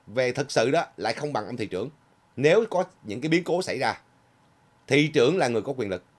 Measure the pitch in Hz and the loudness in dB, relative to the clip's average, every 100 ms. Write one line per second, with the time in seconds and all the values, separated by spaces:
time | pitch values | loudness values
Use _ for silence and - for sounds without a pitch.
0 | - 113 127 123 - - 117 160 - - | -6 -2 -2 -2 -2 0 2 0 -2 -6
1 | 107 120 147 123 104 117 101 90 127 - | -6 -4 -4 -6 -6 -8 -6 -6 -6 -12
2 | _ _ _ - 143 202 226 180 180 _ | _ _ _ 0 4 4 4 -2 -4 _
3 | 107 104 156 165 175 170 185 110 120 98 | -12 -8 0 0 0 -2 -2 -2 -2 -4
4 | _ _ _ _ _ _ _ _ - 139 | _ _ _ _ _ _ _ _ 2 2
5 | 151 135 123 185 131 113 98 127 104 90 | 4 4 4 4 0 0 -4 -6 -4 -6
6 | - | -8